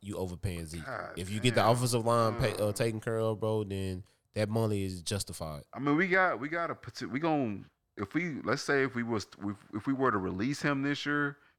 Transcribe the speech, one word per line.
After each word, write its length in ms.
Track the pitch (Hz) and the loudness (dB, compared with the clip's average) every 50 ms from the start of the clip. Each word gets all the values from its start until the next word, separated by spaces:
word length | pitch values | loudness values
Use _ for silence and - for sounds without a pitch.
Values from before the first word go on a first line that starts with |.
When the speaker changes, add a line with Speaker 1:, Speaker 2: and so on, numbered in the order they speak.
Speaker 1:
you 160 | - 98 98 | -12 -8 -6
overpaying 480 | 87 92 90 87 - - 98 87 85 82 | -4 -4 -6 -4 -4 -6 -4 -4 -6 -6
Zeke. 180 | 78 80 82 76 | -8 -8 -10 -8
Speaker 2:
God 260 | 135 123 101 87 - - | -8 -8 -8 -8 -8 -8
Speaker 1:
If 120 | - 90 92 | -8 -6 -6
you 80 | 104 107 | -2 2
get 140 | 127 123 - | 2 4 6
the 60 | 117 | 6
Speaker 2:
damn. 100 | 98 110 | 6 6
Speaker 1:
offensive 320 | 123 120 127 120 123 117 110 | 6 4 4 2 2 2 4
line 300 | 117 117 117 113 110 107 | 4 4 4 4 4 2
pay, 160 | 117 127 110 98 | 2 0 0 2
uh, 180 | - 107 104 | 2 0 0
Speaker 2:
Mm. 20 | 101 | 2
Speaker 1:
taken 260 | - 120 117 110 107 | 2 0 0 0 -2
care 180 | - 117 113 110 | -4 -2 0 0
of, 200 | 110 110 110 95 | 2 0 0 0
bro, 220 | 110 107 110 110 107 | 0 0 0 0 0
then 380 | 95 98 98 95 95 92 92 - _ _ _ _ _ - | -2 -2 -2 -2 -2 -4 -6 -8 _ _ _ _ _ -2
that 140 | 107 107 104 | -2 0 2
money 340 | 110 113 113 107 107 101 98 | 2 2 2 2 2 0 0
is 180 | 95 92 90 | -2 -4 -6
justified. 600 | 80 - 107 98 - - 87 - 85 78 76 71 - _ - | -4 -2 -2 -2 -4 -6 -8 -8 -8 -8 -8 -10 -12 _ -8
Speaker 2:
I 40 | 113 | -2
mean, 180 | 135 143 147 | 2 2 4
we 120 | 156 185 185 | 4 4 4
got, 320 | 180 185 185 175 139 107 | 4 4 4 2 2 -2
we 80 | 131 151 | -4 -4
got 220 | 165 175 170 156 | -4 -4 -4 -4
a 40 | 135 | -6
poti-, 320 | - - 120 - - 127 | -8 -12 -14 -10 -8 -6
we 120 | 87 110 139 | -6 -4 -2
gon-, 460 | 165 165 156 147 131 110 101 95 101 - _ _ _ _ _ - | 0 2 2 2 2 0 -2 -6 -10 -14 _ _ _ _ _ -8
if 160 | 104 - - | -6 -4 -2
we, 260 | 156 175 175 139 101 | -2 -2 -2 -4 -2
let's 200 | - 95 123 143 | 0 0 0 0
say 200 | - - 143 139 | 0 2 2 2
if 120 | 135 135 - | 2 2 0
we 80 | 120 | -2
was, 240 | 120 117 117 104 - - - - 92 | -2 0 -2 -2 -2 -6 -10 -8 -6
if, 120 | 101 104 - - - - | -6 -6 -6 -8 -10 -8
if 120 | 107 - | -4 -2
we 60 | 139 | -2
were 180 | 135 127 135 127 | 0 2 4 4
to 80 | 104 101 | 4 2
release 440 | 92 92 92 92 107 131 143 - | 0 -2 -2 0 -2 -2 -2 0
him 200 | - 147 143 135 | 0 0 0 0
this 220 | 135 143 143 - - | 0 -2 -2 -2 -2
year, 300 | 143 147 147 147 143 139 - _ _ _ | -2 0 0 0 -2 -4 -8 _ _ _